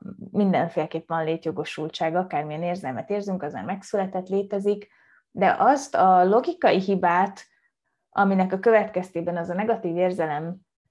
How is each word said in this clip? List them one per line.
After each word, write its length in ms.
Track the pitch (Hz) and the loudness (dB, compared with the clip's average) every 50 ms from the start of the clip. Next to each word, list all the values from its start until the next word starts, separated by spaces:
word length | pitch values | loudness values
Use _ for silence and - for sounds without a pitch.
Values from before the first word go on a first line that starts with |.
| - - - - - - | -12 -18 -16 -16 -14 -6
mindenféleképp 760 | - 202 208 196 180 139 156 170 - 170 156 156 - 160 160 - | -2 0 2 2 2 2 0 -2 -2 -4 -4 -4 -4 -10 -8 -6
van 160 | 165 165 160 | -6 -4 -2
létjogosultsága, 960 | 156 160 160 - 160 156 - 151 - - - 156 151 - - 170 160 160 180 | -2 -4 -4 -4 -6 -6 -6 -8 -8 -8 -8 -8 -8 -6 -4 -4 -2 -2 -2
akármilyen 440 | 185 185 - 147 151 151 151 156 170 | -2 -2 -4 -6 -4 -6 -6 -6 -4
érzelmet 460 | 175 180 190 - 131 127 110 - - | -4 -6 -6 -6 -8 -8 -8 -6 -6
érzünk, 340 | 202 208 202 202 190 185 147 | -6 -6 -4 -6 -6 -6 -6
az 100 | 147 147 | -8 -8
már 100 | 120 95 | -8 -8
megszületett, 640 | 120 190 196 - - - 202 190 185 190 185 180 185 | -8 -8 -10 -8 -6 -4 -4 -2 -4 -4 -8 -6 -4
létezik, 600 | 190 196 202 196 208 196 202 202 208 202 - - _ _ _ _ _ _ _ _ | -4 -4 -4 -2 -4 -2 -2 -2 -2 -2 -6 -16 _ _ _ _ _ _ _ _
de 240 | - - 196 180 - - | -2 2 2 4 4 4
azt 360 | - 233 285 285 277 - - | 4 4 4 4 0 -2 0
a 280 | - 185 190 185 180 180 | 4 6 6 6 6 6
logikai 560 | 185 202 233 262 - 339 - - 214 - 185 | 6 4 4 2 0 0 2 2 4 4 4
hibát, 720 | 190 190 196 180 185 170 170 175 190 202 196 - - _ _ _ _ _ _ _ _ _ _ _ _ _ - | 2 2 0 2 2 2 2 2 2 0 -2 -8 -20 _ _ _ _ _ _ _ _ _ _ _ _ _ 0
aminek 400 | - 202 196 196 190 185 185 185 | 2 2 4 4 2 2 0 0
a 60 | 190 | 0
következtében 800 | 190 233 220 214 202 196 - 180 180 - - 170 170 175 175 175 | 4 4 6 4 4 2 -2 -6 -6 -6 -6 -6 -4 -4 -4 -4
az 120 | 170 170 | -4 -4
a 40 | 175 | -4
negatív 420 | 185 214 226 226 - - 175 165 | -2 -2 -2 -2 -2 -2 -4 0
érzelem 600 | 175 180 185 180 190 165 160 147 147 156 165 185 190 _ _ _ _ _ _ | 0 0 0 0 0 -2 -2 -2 -4 -6 -8 -10 -12 _ _ _ _ _ _